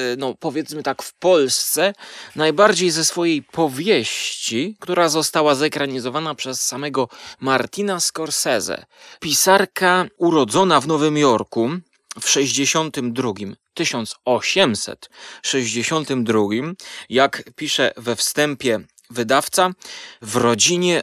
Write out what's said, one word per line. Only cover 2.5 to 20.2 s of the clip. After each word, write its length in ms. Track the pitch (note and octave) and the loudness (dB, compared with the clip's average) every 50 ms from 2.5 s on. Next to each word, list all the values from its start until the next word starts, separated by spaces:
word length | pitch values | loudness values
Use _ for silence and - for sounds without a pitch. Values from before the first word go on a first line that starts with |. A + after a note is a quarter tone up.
| D3+ D#3 G#3 G#3+ G3 E3+ F#3 F3 | 4 6 6 6 6 4 2 0
ze 140 | D#3 E3 D#3+ | 0 0 0
swojej 380 | - - F3 E3+ E3+ D#3+ C#3+ - | -2 0 0 0 0 0 0 -2
powieści, 1300 | _ - E3 E3 D3 B2+ C3 E3 A3 G3+ C#3 A2 - - - - - - - - - A#2 A#2 D3+ G3+ G#2+ - | _ -2 0 0 0 0 -2 0 2 2 2 2 -2 -4 -6 -6 -6 -8 -8 -6 -4 -4 -4 -4 -4 -6 -10
która 280 | - - F3+ E3+ F3 D#3+ | -8 -4 0 2 2 2
została 460 | D3 D#3+ D3 - - E3 D3+ D3+ C#3+ | 2 0 -2 0 0 2 2 4 4
zekranizowana 800 | C3 D3+ D3+ - C#3+ C#3+ C#3 C3 C3 A#2 B2+ B2 D3+ D#3+ D#3 C#3+ | 2 2 0 -2 -2 -4 -4 -4 -4 -6 -6 -4 -4 -4 -6 -6
przez 320 | - - C3 C3 - - | -8 -8 -8 -6 -4 -4
samego 420 | - B2+ B2+ C#3+ D3+ C3+ C3+ B2 - - - - - - - | -4 -4 -4 -6 -4 -2 -2 -2 -2 -4 -12 -20 -20 -14 -6
Martina 600 | C3 C3+ C3+ C3 B2 - - G3 G3+ G3+ F#3+ E3+ | -2 0 0 0 0 -2 -4 -4 -4 -2 -2 -2
Scorsese. 840 | - - - D#3+ D#3+ D3 - - - D#3+ C3 G#2 E2 F#2 - - - - _ - - - - - | -2 -4 -4 -4 -6 -4 -4 -4 -2 0 0 0 -2 -4 -6 -8 -10 -14 _ -20 -20 -20 -16 -10
Pisarka 880 | - D#3+ C#3+ C3+ - F#3+ F#3+ G3 G3 - - - F#3+ F3+ F3+ F#3 F3 - - | -6 -2 0 2 4 6 6 4 4 2 -2 0 2 2 4 2 0 -2 -4
urodzona 640 | - E3+ E3+ E3 D#3 B2+ G#2 - E3 G3 F#3 D#3+ C#3 | -2 0 2 4 4 2 4 4 2 4 4 4 2
w 60 | B2+ | 2
Nowym 320 | D3+ D#3+ C#3+ D3+ D#3 D3+ D3 | 2 0 2 2 2 2 4
Jorku 520 | D3 C3+ A#2 G#2+ G#2 - - A2+ A2+ B2 E3+ F#3 - _ _ _ _ - - B2 | 4 4 4 2 0 -2 -2 0 0 0 -2 -6 -10 _ _ _ _ -20 -16 -6
w 80 | - - | -2 0
sześćdziesiątym 840 | - C#3+ C#3 C3 A#2 C3 C#3 C3 - E3 D#3+ D#3 - D3 B2 A#2+ A#2 | 2 2 2 0 0 0 0 0 0 0 -2 -2 -4 -6 -6 -4 -2
drugim, 440 | C3+ B2+ A#2 G2 G2 G#2 F#2+ - - _ _ - | -2 -2 -2 -4 -6 -8 -12 -12 -14 _ _ -6
tysiąc 420 | - E3 - - B2 A2 - - - - | -4 -4 -4 -4 -4 -6 -8 -10 -6 -2
osiemset 840 | B2+ - G#3+ - - - F#3 G3 C#3 G#2 - - - - - - - _ - - - - - - | 0 0 0 0 0 2 2 4 2 2 0 -4 -8 -10 -12 -18 -20 _ -20 -20 -20 -16 -10 -4
sześćdziesiątym 840 | - - C3+ B2 A2+ G#2+ A#2+ A2+ - D#3+ D#3+ D3 C3 C#3 B2+ A#2 | -2 -2 0 0 -2 -2 -4 -2 -2 -2 -2 -2 -2 -2 -2 0
drugim, 520 | G#2+ A2 G#2+ G#2 G2+ G#2+ A#2 C#3 E3 F#3 - - - - - - - | 2 2 2 2 2 0 -2 -4 -6 -10 -12 -16 -18 -16 -16 -10 -2
jak 340 | A2 B2 C#3 C3+ - - - - - | 2 2 2 2 0 -4 -12 -14 -14
pisze 360 | - D#3 D3 - - C3+ G#2+ - | -10 -6 -4 -2 0 0 0 -2
we 200 | C3 A2+ A#2+ A#2 | -4 -4 -4 -4
wstępie 640 | - - - - - D3 D3 C#3 - - B2 A2+ G#2 - - _ _ _ - | -2 -2 -2 0 0 0 0 -2 -2 -2 -2 -2 -2 -4 -8 _ _ _ -10
wydawca, 600 | A#2 B2 A#2+ A2 C3 C#3+ - - - - F#3 F#3 F#3 - - - - - - - - _ | -6 -4 0 2 2 2 2 0 0 2 2 2 0 -4 -14 -18 -18 -18 -18 -20 -20 _